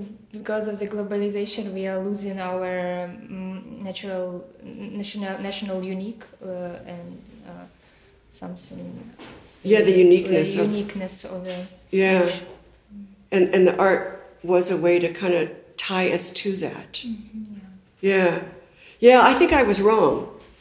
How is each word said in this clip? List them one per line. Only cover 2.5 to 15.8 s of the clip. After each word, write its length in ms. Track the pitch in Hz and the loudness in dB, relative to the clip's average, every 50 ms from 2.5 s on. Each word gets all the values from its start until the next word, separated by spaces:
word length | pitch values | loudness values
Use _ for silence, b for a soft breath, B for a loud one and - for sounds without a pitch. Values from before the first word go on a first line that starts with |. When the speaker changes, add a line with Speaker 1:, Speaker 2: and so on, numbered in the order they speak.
| 185 185 185 185 185 180 180 180 180 180 180 | -4 -4 -4 -4 -4 -4 -4 -4 -4 -6 -8
Speaker 1:
um, 760 | 175 175 - - - 190 190 185 190 190 190 190 - - - 202 | -10 -12 -16 -16 -14 -12 -12 -10 -10 -10 -12 -14 -16 -14 -12 -12
natural, 640 | 190 185 - - 196 185 185 180 180 180 180 - - - - - | -10 -10 -10 -10 -8 -6 -6 -6 -6 -8 -10 -14 -16 -20 -20 -20
national, 760 | - - - 202 202 202 208 202 - - 208 196 190 190 - | -18 -16 -14 -14 -12 -10 -10 -10 -10 -8 -8 -8 -8 -8 -8
national 440 | 196 196 196 - 208 196 190 185 185 | -8 -8 -8 -8 -6 -6 -6 -6 -6
unique, 380 | 190 190 190 196 220 233 - - - - - - | -6 -6 -8 -8 -10 -12 -14 -18 -20 -20 -16 -12
uh, 40 | 185 180 180 180 175 175 - - | -12 -10 -8 -10 -10 -12 -14 -14
and, 340 | - 175 175 175 175 180 - - - - - - 180 | -14 -16 -16 -16 -16 -18 -20 -20 -20 -20 -20 -20 -20
uh, 160 | 175 175 180 185 _ b b b b b b b b b b _ | -20 -20 -20 -20 _ b b b b b b b b b b _
something 800 | - - 185 180 180 - - - - 180 180 175 180 - - - - - - - - - - - _ _ - | -20 -16 -14 -14 -14 -14 -14 -16 -14 -14 -14 -14 -14 -16 -16 -18 -20 -20 -20 -20 -20 -20 -20 -20 _ _ 0
Speaker 2:
Yeah, 160 | 190 214 214 | 4 4 6
the 120 | - 190 185 | 6 6 6
Speaker 1:
the 60 | 185 | 8
Speaker 2:
uniqueness 580 | 180 175 180 185 - 190 185 - - - - | 8 8 8 6 6 2 2 2 2 2 0
of 100 | 180 - 208 | 0 0 0
Speaker 1:
uniqueness 540 | 208 202 202 - - 196 185 185 - - - | 0 -2 -6 -6 -8 -10 -10 -8 -8 -8 -8
of 200 | - 190 180 180 | -8 -10 -12 -10
the 220 | 185 180 180 185 - - - _ - | -10 -10 -12 -12 -14 -18 -20 _ -2
Speaker 2:
Yeah. 340 | 190 190 190 190 190 185 175 | 2 2 4 4 4 4 4
Speaker 1:
nation. 220 | 175 - - - - - - - _ _ _ _ _ - - - - - _ _ - 196 | 2 0 -4 -10 -14 -20 -20 -20 _ _ _ _ _ -18 -18 -18 -18 -20 _ _ 0 2
Speaker 2:
And, 160 | 190 180 - - | 4 4 4 4
and 120 | 190 185 | 4 4
the 100 | 175 - - | 4 4 4
art 460 | 190 190 180 - - - - - - - - _ - | 2 4 2 2 -2 -4 -10 -14 -18 -20 -20 _ -2
was 280 | 170 180 180 180 185 | 2 2 2 2 2
a 60 | 185 | 0
way 220 | 160 160 175 175 175 | 2 4 4 4 4
to 80 | 170 160 165 | 2 0 -4
kind 220 | - 196 180 175 | -4 -2 0 0
of 160 | 170 151 156 - - - - - | 0 0 -2 -6 -14 -20 -20 -12
tie 360 | - | -10